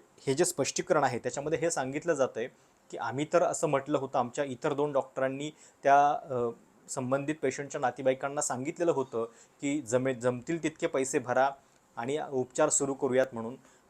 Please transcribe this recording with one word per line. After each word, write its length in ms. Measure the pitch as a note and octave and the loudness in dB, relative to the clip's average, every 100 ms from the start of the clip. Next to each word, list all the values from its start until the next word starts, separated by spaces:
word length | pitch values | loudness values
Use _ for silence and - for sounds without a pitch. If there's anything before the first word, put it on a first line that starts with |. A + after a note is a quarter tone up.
| - - C#3+ | -8 -8 -2
हे 60 | |
जे 120 | C3+ F3 | 2 0
स्पष्टीकरण 580 | - C3 - E3+ D#3+ | 0 -2 -2 2 2
आहे 160 | C3+ A#2 | 2 0
त्याच्यामध्ये 400 | B2 C#3+ D3 D#3+ | -4 -4 -2 0
हे 120 | E3 | 0
सांगितलं 420 | D#3+ C3 C#3+ E3 | -2 -4 -2 0
जातंय 340 | C#3+ C3 A2+ C3 - _ _ _ | 2 0 0 -8 -10 _ _ _
की 60 | - | -8
आम्ही 280 | A#2 B2 D3+ | -6 -4 2
तर 100 | E3+ | 2
असं 240 | F#3 D3 D#3+ | 2 0 0
म्हटलं 300 | C#3 C#3+ C#3+ | 0 0 -2
होतं, 220 | C3 C#3 | 0 -2
आमच्या 260 | A#2+ D#3 C#3 | -2 -4 -6
इतर 280 | B2 D#3 | -4 -2
दोन 180 | C#3 D3 | 0 0
डॉक्टरांनी 600 | C3+ - - C3 C3+ D3+ - - _ | 0 -2 -2 -2 -2 -8 -12 -20 _
त्या, 260 | C#3 C#3+ C#3+ | 6 8 6
अ, 400 | D3+ D3+ B2 A#2 A#2 - _ - | 2 -4 -2 -2 -4 -16 _ -10
संबंधित 460 | C#3 B2+ C#3 C#3+ D#3 | -6 -2 0 -2 -2
पेशंटच्या 400 | C3+ C#3 C#3+ D3+ | -4 -4 -8 -2
नातेवाईकांना 600 | B2 - C3 C3+ C#3+ D3 | -2 0 0 0 -2 -4
सांगितलेलं 500 | C#3+ B2+ C3+ C3+ E3+ | -4 -4 -6 0 0
होतं 340 | C3+ B2+ A2+ A2+ - - _ | 0 -2 -4 -6 -10 -20 _
की 200 | C#3+ D3+ | -4 -4
जमे-, 340 | A2 B2 C3 A#2+ | 0 0 0 0
जमतील 480 | B2 B2 A#2+ E3 | -2 -2 -4 -2
तितके 240 | D#3 - E3 | -2 -2 -2
पैसे 320 | C#3 C3 D3 | 0 0 0
भरा 300 | A#2+ C3 C3+ - _ _ _ - | 2 2 2 0 _ _ _ -8
आणि 240 | B2 D3+ D3 | -4 -4 -2
उपचार 380 | C3+ B2+ D#3+ D3+ | -2 -2 2 2
सुरू 240 | - C#3 | 4 0
करूयात 340 | C3+ C#3 B2+ C3 | 0 2 2 2
म्हणून, 220 | A#2 A2+ C3 - _ | -2 -8 -10 -18 _